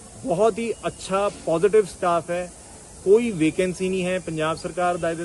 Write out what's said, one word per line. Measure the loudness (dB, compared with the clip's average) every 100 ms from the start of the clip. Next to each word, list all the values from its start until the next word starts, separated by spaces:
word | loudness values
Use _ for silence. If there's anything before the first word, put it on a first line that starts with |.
| -20 -12
ਬਹੁਤ | -4 2 2 2
ਹੀ | -4 -4 -6
ਅੱਛਾ | -8 -4 0 0
ਪੋਜ਼ਿਟਿਵ | -2 -2 2 4 4
ਸਟਾਫ | 2 -2 0 0 0
ਹੈ, | -6 -6 -14 -20 -20 -20 -6
ਕੋਈ | 4 6 6
ਵੈਕੈਂਸੀ | 2 2 2 -2 -2 -2
ਨਹੀਂ | -2
ਹੈ। | -2 -2
ਪੰਜਾਬ | -4 -2 -2 -2
ਸਰਕਾਰ | -6 -2 0 0
ਦਾ | -2
ਇਹਦੇ | -4